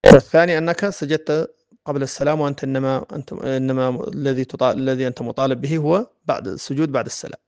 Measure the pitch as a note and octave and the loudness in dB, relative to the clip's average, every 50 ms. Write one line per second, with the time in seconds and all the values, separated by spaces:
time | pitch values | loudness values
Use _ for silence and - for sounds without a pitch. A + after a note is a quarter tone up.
0 | - - - C#3 - - - D#3+ E3+ F3+ F3 D#3 D#3+ E3+ E3+ - - G3+ G3 - | 10 10 10 10 8 6 4 4 4 4 2 0 0 0 -2 -2 -2 -4 -4 -4
1 | - C#3 D#3 D#3 D#3 - D3+ D#3 D#3+ - - _ _ _ _ _ _ - C#3+ C#3+ | -4 -2 -2 -2 -2 -2 -2 -2 -2 -4 -8 _ _ _ _ _ _ -4 -4 -2
2 | C#3 C3 - - C#3 C#3+ D3+ D#3 D3 C#3+ C#3 - - C3+ C3+ C3 C3+ C3+ C3+ C3 | -2 -4 -4 -2 0 0 0 2 0 -2 -2 -4 -4 -4 -2 -2 0 0 -2 -2
3 | - _ - D3 C3+ - - - - C3 C3+ C3 C3 C3 C3 C3 B2+ B2+ B2+ - | -4 _ -10 -12 -10 -10 -12 -8 -6 -4 -2 -2 0 0 0 0 0 0 -2 -2
4 | - - - C#3 C#3+ C#3 C3 B2+ C3 - - C3+ C3 B2+ G2 - C3+ C3 C3 B2+ | -6 -6 -6 -4 -2 -2 0 -2 -4 -6 -2 0 2 2 2 2 0 -2 0 0
5 | C3 B2+ B2 - B2 A#2 - - C3+ C3+ C3 B2 B2+ C#3 D#3+ D#3+ D3 D3 E3 G3 | -2 -4 -4 -6 -8 -8 -4 -2 0 0 0 -2 -4 -4 -4 -2 0 2 2 0
6 | B3 - _ _ _ - C3+ - - - - - - - C#3 C3+ D#3+ D#3 C3+ B2+ | 0 -4 _ _ _ -4 -4 -4 -4 -8 -10 -10 -8 -8 -4 -4 -4 -2 -2 -4
7 | A2+ A#2+ - - - - - - _ | -4 -4 -10 -14 -14 -16 -16 -18 _